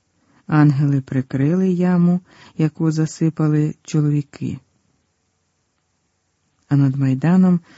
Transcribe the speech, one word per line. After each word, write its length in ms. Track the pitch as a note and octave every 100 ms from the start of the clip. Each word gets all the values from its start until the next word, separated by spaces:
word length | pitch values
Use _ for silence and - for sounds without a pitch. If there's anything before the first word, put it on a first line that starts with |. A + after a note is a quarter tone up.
| _ _ _ _ -
Ангели 540 | D3+ D3 C3+ C#3+ C#3
прикрили 680 | C3+ C3+ C3 C3 C#3+ F3+ F#3+
яму, 500 | F3 F3+ F3+ F3 F3+ - - - -
яку 340 | D#3 - D#3+
засипали 840 | D#3 D#3+ - D#3+ - D#3 D3+ D3+ -
чоловіки. 760 | - D#3 D3 D3 C#3 - B2+ C3+ - _ _ _ _ _ _ _ _ _ _ _ _ _ _ _ _ _ _ _ _
А 60 | C#3+
над 200 | C#3 C#3
Майданом 640 | C3+ C3 D3+ F#3 F#3 F3 -